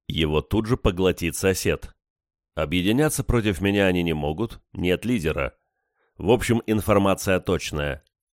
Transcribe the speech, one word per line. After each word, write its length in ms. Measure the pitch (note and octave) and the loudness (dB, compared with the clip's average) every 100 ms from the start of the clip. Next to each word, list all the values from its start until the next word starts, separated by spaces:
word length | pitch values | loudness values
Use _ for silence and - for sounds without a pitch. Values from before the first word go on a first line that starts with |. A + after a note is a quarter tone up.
| - | -8
его 340 | D2 D#2 D2+ | -2 0 0
тут 240 | - G#2 A2 | 0 -2 0
же 100 | B2 | 0
поглотит 580 | A2 F2+ F#2 F2 E2+ - | 0 2 0 0 -4 0
сосед. 600 | F#2+ F#2 F#2+ D2+ - - _ _ _ _ _ | 0 0 -2 -4 -6 -18 _ _ _ _ _
Объединяться 720 | - D#2 F2+ F#2 A#2+ D3+ - | -6 -2 0 2 2 0 0
против 360 | - A#2+ G#2 E2+ | 0 0 0 0
меня 280 | G2 G2+ F#2+ | 0 4 4
они 140 | F2+ | 2
не 120 | E2+ | 2
могут, 480 | D#2 D2 D#2 A2+ - _ | 0 -2 -4 -6 -8 _
нет 320 | F2 F2 F2 | -4 0 0
лидера. 540 | A2 B2 D#2 D2 C2 - _ _ _ _ _ - | 0 -2 -2 -2 -6 -8 _ _ _ _ _ -6
В 120 | E2+ | 2
общем, 320 | A#2+ - A#2 - | 2 4 0 0
информация 760 | G#2+ G#2 G2+ G2 F#2 G2+ F#2 | -2 2 2 4 0 0 0
точная. 640 | - E2+ - D2+ D2 C2 _ _ _ | 0 -2 -2 -4 -4 -6 _ _ _